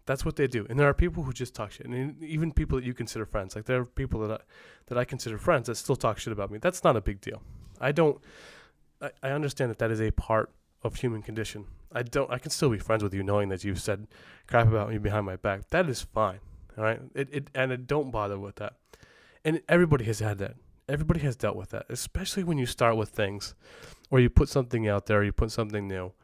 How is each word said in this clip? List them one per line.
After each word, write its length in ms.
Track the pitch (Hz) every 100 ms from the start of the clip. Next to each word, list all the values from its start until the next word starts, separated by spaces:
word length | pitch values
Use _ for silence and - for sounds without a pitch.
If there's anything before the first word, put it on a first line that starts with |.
| -
That's 180 | 135
what 100 | 160
they 140 | - 135
do. 180 | 117 101
And 120 | 127
there 80 | 143
are 60 |
people 280 | 139 175 165
who 100 | 135
just 220 | 120 123
talk 160 | - 104
shit. 160 | - 120
And 340 | 123 139 135
even 260 | 156 156 160
people 260 | 151 156 131
that 60 |
you 100 | 123
consider 300 | 123 113 113
friends, 300 | 104 107 95
like, 120 | 107 107
there 140 | 127
are 40 |
people 340 | 120 - 131 113 107
that 140 | 107
I, 40 | _ - - - -
that 120 | 120
I 60 |
consider 340 | 123 131 113 107
friends 300 | - 147 120
that 80 | 113
still 200 | - 131
talk 220 | 117 104
shit 140 | 117
about 180 | 101 98
me. 80 | 107
That's 240 | 180 180
not 140 | 175 117
a 40 |
big 200 | 107 101
deal. 220 | - - - - - -
I 120 | 127
don't, 260 | 147 156 - - - - - - _ _ -
I, 100 | 139 -
I 80 | 135
understand 400 | 143 143 - 123
that 80 | 110
that 120 | 117
is 100 | 110
a 100 | 110
part 400 | - - 110 - _ _ _
of 140 | 117 -
human 260 | 123 107
condition. 440 | 110 110 104 107 98 - -
I 100 | 120
don't, 280 | 123 147 135
I 80 | 127
can 120 | 143
still 180 | - 143
be 100 | 104
friends 240 | - 110
with 120 | 101
you 80 | 98
knowing 260 | 98 104 101
that 160 | 95
you've 160 | 101 90
said 280 | - 98 107 - - - -
crap 200 | 120 113
about 240 | 110 107
me 80 | 110
behind 260 | 104 107
my 120 | 98 92
back. 320 | 104 98 -
That 180 | 165 165
is 140 | 117
fine, 380 | - 110 104 95 - - - -
all 80 |
right? 160 | 110 117 131
It, 140 | 135 139
it, 180 | 143 143
and 180 | 135 131
I 40 | 127
don't 340 | 127 147 131
bother 280 | 113 104 98
with 180 | 101 -
that. 180 | 104 - _ - - - - _
And 180 | 156 160 -
everybody 360 | 175 170 143 110
has 120 | 104
had 200 | 107 98
that. 180 | 98 - - _ -
Everybody 320 | 147 156 170
has 160 | 143 117
dealt 200 | 104 -
with 140 | 95
that, 160 | 107 -
especially 560 | 123 - - 190 202
when 140 | 175 147
you 80 | 123
start 300 | - 117 113
with 140 | 104
things 440 | - 101 101 - - - - - - -
or 100 | 131
you 80 | 120
put 200 | - 143
something 400 | 139 123 120 107
out 180 | 101 -
there, 160 | 104
you 100 | 104
put 180 | - 113
something 360 | - 107 104 98
new. 260 | 95 92 -